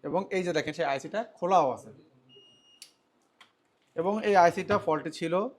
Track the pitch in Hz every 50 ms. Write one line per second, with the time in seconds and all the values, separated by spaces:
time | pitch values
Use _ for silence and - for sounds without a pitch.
0 | - 147 143 180 196 190 - 185 185 175 165 160 - 151 147 170 165 139 139 139
1 | 131 156 - 208 233 - - - 180 175 196 180 151 131 117 113 - - - -
2 | - _ _ _ _ _ - - - _ _ _ _ _ _ _ - - _ _
3 | _ _ _ _ _ _ _ _ - _ _ _ _ _ _ _ _ _ _ 170
4 | 165 185 208 220 214 208 202 185 170 170 170 190 185 190 202 202 - 170 156 151
5 | - 165 156 - 165 160 170 180 214 262 -